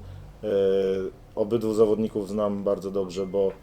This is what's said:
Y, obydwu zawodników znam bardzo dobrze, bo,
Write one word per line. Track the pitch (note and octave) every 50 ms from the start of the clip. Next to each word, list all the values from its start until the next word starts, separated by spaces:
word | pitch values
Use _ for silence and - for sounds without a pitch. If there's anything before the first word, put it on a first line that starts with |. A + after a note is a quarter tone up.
| - - - - - - - - -
Y, | G#2+ G2+ G2 G2 F#2+ F#2+ G2 F#2+ F#2+ F#2+ F#2+ F#2 F#2 - - - - -
obydwu | - A2 G2+ A2+ A#2 G#2+ A2 G#2+
zawodników | G#2 A2+ G#2 G#2+ G#2 A2 G#2+ - A2 G2+ F#2
znam | G2+ G#2+ G#2+ G#2 G2+ G2+ G2
bardzo | G2+ G2+ F#2+ F2+ G2
dobrze, | F#2+ G2 G2 F2+ E2+ F#2+ G2
bo, | F#2 F2+ G2+ G2 F#2+ F#2+ -